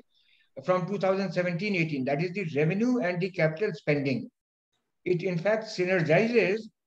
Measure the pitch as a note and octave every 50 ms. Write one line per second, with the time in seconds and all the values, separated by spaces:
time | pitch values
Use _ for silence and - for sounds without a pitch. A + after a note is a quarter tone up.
0 | - _ _ _ _ _ _ _ _ _ - - - F3+ F#3 F#3 E3+ F3+ G3+ F3
1 | G3 F#3+ F#3+ F#3+ G3 F#3 - F3 F3 F3+ F3 D#3+ G3+ G#3 G3 F3 D#3+ D#3 D3+ C3
2 | B2+ B2+ D3 D3 F3 F3+ F3 G#3 F#3+ D3+ B2+ C#3+ D#3 E3 F#3+ G3+ A#3 B3+ B3 A#3
3 | E3 F3+ F3+ E3+ F#3+ F#3+ - - D#3+ D#3 D#3 - G#3+ G#3 E3 - - D#3 D3 C#3+
4 | C3+ C#3 B2+ A2 - - _ _ _ _ _ _ _ _ _ _ _ _ _ _
5 | - F3+ F3+ D#3+ F#3+ F#3+ F3 E3 D#3+ G3+ A3 A3 A3 - - - F3+ F3+ F#3+ F3+
6 | D#3 D3 D#3 F3+ A3+ A3+ A#3+ A3+ F#3 F3 G3+ A3+ A3 A3 _ _ _